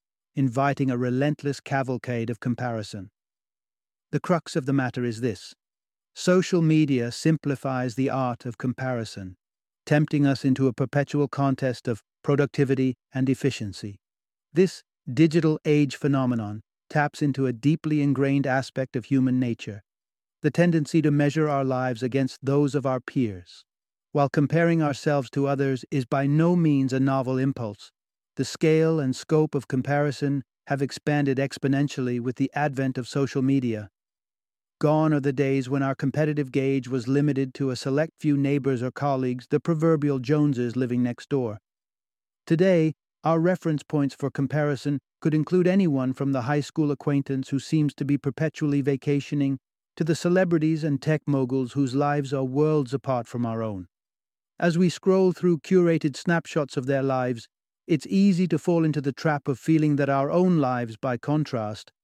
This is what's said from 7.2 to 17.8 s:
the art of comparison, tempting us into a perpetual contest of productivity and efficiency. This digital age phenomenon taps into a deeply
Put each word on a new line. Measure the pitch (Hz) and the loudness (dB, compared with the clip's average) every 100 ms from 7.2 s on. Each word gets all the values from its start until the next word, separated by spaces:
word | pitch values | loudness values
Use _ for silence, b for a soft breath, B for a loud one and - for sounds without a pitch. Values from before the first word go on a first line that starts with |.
| 160 160 143 135 139 127 127 110 | 0 0 0 -4 -4 -4 -4 -2
the | 131 | -2
art | 131 127 120 123 | -2 -4 -6 -10
of | 110 | -6
comparison, | 127 117 131 123 107 - 92 90 _ _ _ _ - | -6 -4 -4 -4 -6 -10 -14 -16 _ _ _ _ 2
tempting | 151 156 151 143 | 4 4 2 2
us | 135 139 | 2 0
into | 127 135 | 2 0
a | |
perpetual | - 127 143 139 147 143 | 0 -2 -2 -2 -2 -2
contest | - 139 131 135 117 - | 0 -2 0 -4 -4 -6
of | 110 _ _ | -8 _ _
productivity | - 139 143 - 131 131 131 127 _ | 0 0 0 0 0 2 0 -4 _
and | 131 131 | -2 0
efficiency. | 127 139 - 104 - 107 98 _ _ _ _ _ | 0 -2 -4 -6 -10 -14 -16 _ _ _ _ _
This | 156 185 - - _ - | 2 2 0 -18 _ -6
digital | 123 160 160 156 156 160 | 2 2 4 2 0 2
age | 147 143 - | 2 2 0
phenomenon | 147 139 127 117 104 107 - _ _ | 0 0 0 -2 -4 -10 -14 _ _
taps | 151 147 - | -2 -2 0
into | 147 131 131 | -2 0 -2
a | |
deeply | 117 143 165 | 0 0 0